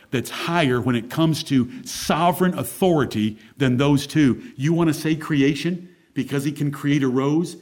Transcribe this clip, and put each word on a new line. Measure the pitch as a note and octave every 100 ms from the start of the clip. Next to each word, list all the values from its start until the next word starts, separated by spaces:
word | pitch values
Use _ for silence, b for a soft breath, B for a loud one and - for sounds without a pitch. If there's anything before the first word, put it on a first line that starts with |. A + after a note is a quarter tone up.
| B
that's | B2+ A#2+
higher | - - E3+ D3 B2
when | A2+ A#2+
it | A2+
comes | - E3 D#3 -
to | C3+ A#2 - -
sovereign | - - D#3 E3+ D#3+ F#3 F3+
authority | B2+ - F#3+ D#3+ A#2+ A2 G#2+ G#2+ B -
than | C3+ B2
those | C#3+ C#3+ C#3+
two? | D#3 C#3+ G#2+ - -
You | C#3
want | E3 E3
to |
say | D3 D#3 D#3
creation | - D3 C3+ C#3 E3 F3 B B B
because | - B2+ C#3
he | C#3+
can | D3 D3
create | C#3 D3 D3
a | C3+
rose? | B2 C#3 D3+ F3 -